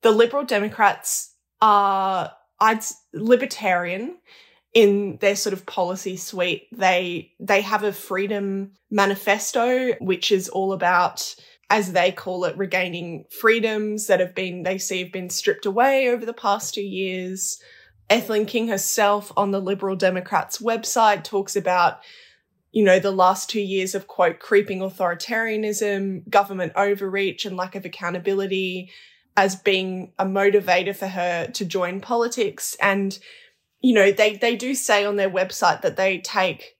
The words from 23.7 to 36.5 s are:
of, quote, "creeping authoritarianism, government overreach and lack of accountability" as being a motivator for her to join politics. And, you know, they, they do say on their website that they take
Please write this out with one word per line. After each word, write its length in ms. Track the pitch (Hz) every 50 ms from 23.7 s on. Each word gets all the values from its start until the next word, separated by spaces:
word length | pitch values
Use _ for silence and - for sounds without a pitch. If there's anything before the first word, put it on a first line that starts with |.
| 190 190 185 190 -
of, 120 | 196 190
quote, 340 | _ - - 180 170 165 -
"creeping 400 | - - 226 196 202 208 202 190
authoritarianism, 1500 | 190 190 185 - 190 175 175 175 - - 233 226 226 226 220 214 214 208 208 208 220 208 202 196 196 196 190 180 - -
government 460 | - 208 202 202 196 185 180 156 -
overreach 680 | - 202 202 202 196 202 190 185 196 196 190 170 - -
and 100 | 208 185
lack 180 | 180 180 190 -
of 120 | 196 190
accountability" 1040 | 175 - - 185 175 175 180 170 196 196 196 196 190 190 190 190 185 185 185 180 185 - - - - _ _ _ _ _ -
as 180 | 190 196 190
being 560 | 190 _ - 196 190 190 190 185 185 185 - _ _
a 80 | 190
motivator 680 | 190 190 196 196 202 202 208 196 185 180 185 185 190 202
for 120 | 196 202
her 400 | 190 185 185 175 180 175 170 165
to 180 | - 247 - 214
join 380 | 175 - 196 180 175 180 196 196
politics. 760 | - 247 233 233 240 240 - 226 196 - - - - - -
And, 400 | - 202 196 202 196 196 190 - _ - - - - _ _ _ _ _ _ _
you 140 | - 262 240
know, 180 | 214 196 196 196
they, 240 | 202 214 214 214
they 180 | 202 - 233 240
do 200 | 208 226 254 277
say 320 | 269 - - 226 202 202
on 100 | 202 202
their 140 | 202 196 196
website 500 | 180 185 190 190 - - - 170 160 -
that 160 | - 170 151
they 220 | - 190 190 185 180
take 580 | 190 - - 202 190 185